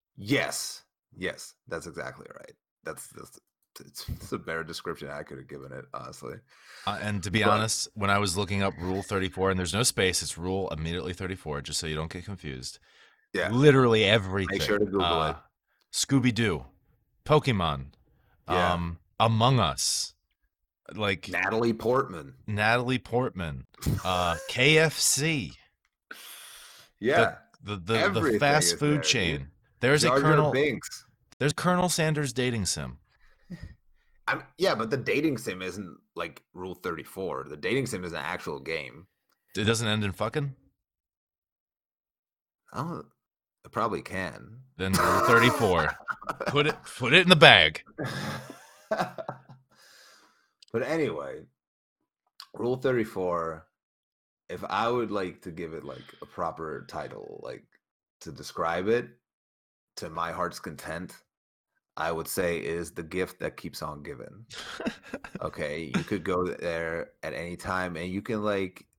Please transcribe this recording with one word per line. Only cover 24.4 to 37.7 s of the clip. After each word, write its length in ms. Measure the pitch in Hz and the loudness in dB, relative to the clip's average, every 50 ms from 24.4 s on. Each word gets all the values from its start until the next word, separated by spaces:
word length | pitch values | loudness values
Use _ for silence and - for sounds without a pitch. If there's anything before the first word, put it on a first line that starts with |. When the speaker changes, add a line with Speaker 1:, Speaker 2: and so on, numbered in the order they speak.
Speaker 1:
<laughs> 60 | - - | -4 -6
Speaker 2:
K 280 | - 123 127 147 156 156 | 0 4 4 6 6 6
F 180 | 160 156 - - | 6 4 2 0
C. 540 | - - - 131 143 160 160 135 107 - - - _ _ _ _ _ _ _ _ _ _ - - - - - - - - - - - - - - - _ _ _ | 0 2 2 2 0 0 0 -2 -4 -6 -10 -14 _ _ _ _ _ _ _ _ _ _ -20 -20 -20 -20 -20 -20 -20 -20 -20 -20 -20 -20 -20 -20 -20 _ _ _
Speaker 1:
Yeah. 360 | 104 117 147 - 113 95 - - - _ _ _ - | 0 2 4 4 4 4 2 -4 -12 _ _ _ -10
Speaker 2:
The, 120 | 101 104 | -8 -8
the, 0 | |
the, 180 | 98 82 90 113 | -6 -2 0 2
the 60 | 123 | 2
Speaker 1:
Everything 400 | 165 202 185 - 165 139 110 104 | 2 2 2 2 4 4 4 4
Speaker 2:
fast 340 | 147 143 143 160 170 170 - | 4 4 6 6 4 2 2
Speaker 1:
is 0 | |
Speaker 2:
food 60 | - | 2
Speaker 1:
there, 140 | 147 147 151 147 | 2 2 2 2
dude. 60 | - | 2
Speaker 2:
chain. 440 | - - 117 92 82 78 69 67 - - _ _ _ _ _ | 2 2 2 2 2 0 -2 -6 -10 -16 _ _ _ _ _
There's 240 | - 123 143 151 - | 2 4 4 4 4
a 40 | 123 | 4
Speaker 1:
Jar 120 | 127 139 | 4 4
Jar 100 | 143 156 | 6 6
Speaker 2:
Colonel, 200 | 156 147 151 147 | 6 6 6 4
Speaker 1:
Binks. 540 | 127 131 147 151 117 92 - - - - - _ _ _ _ _ - - | 4 2 2 2 0 -2 -6 -10 -14 -14 -16 _ _ _ _ _ -4 0
Speaker 2:
there's 140 | - 147 147 | 0 0 0
Colonel 360 | - - 175 180 180 185 180 | 2 2 2 2 4 2 2
Sanders 440 | - - 160 156 156 151 147 131 117 | 2 2 2 2 2 0 -2 -2 -2
dating 320 | 123 123 127 117 113 92 | 0 0 0 0 0 0
sim. 320 | - - 82 71 64 64 - _ _ _ _ _ - _ _ _ - 180 - - - - - _ _ _ _ _ _ _ _ _ - | -2 -2 -4 -6 -8 -10 -14 _ _ _ _ _ -20 _ _ _ -16 -16 -14 -14 -16 -18 -20 _ _ _ _ _ _ _ _ _ -4
Speaker 1:
I'm, 160 | 139 - - - _ - | -4 -4 -6 -12 _ 0
yeah, 180 | 180 190 147 | 2 2 2
but 140 | 107 113 113 | 2 0 0
the 60 | 139 127 | -2 -2
dating 400 | - 147 117 139 151 160 135 - | 0 0 0 2 2 2 0 -2
sim 220 | - 113 92 92 | -4 -6 -6 -6
isn't, 360 | 92 92 87 101 98 85 - - _ _ _ | -6 -8 -8 -8 -10 -12 -14 -18 _ _ _
like, 280 | 87 85 82 76 - - _ - | -8 -8 -8 -10 -14 -20 _ -14
Rule 220 | 90 92 95 90 | -10 -10 -10 -10
thirty-four. 720 | - - 92 85 78 76 - - 95 95 87 71 65 67 69 | -8 -6 -6 -6 -6 -8 -10 -8 -6 -6 -4 -4 -6 -8 -8
The 80 | 76 76 | -10 -6
dating 300 | 73 87 | -2 0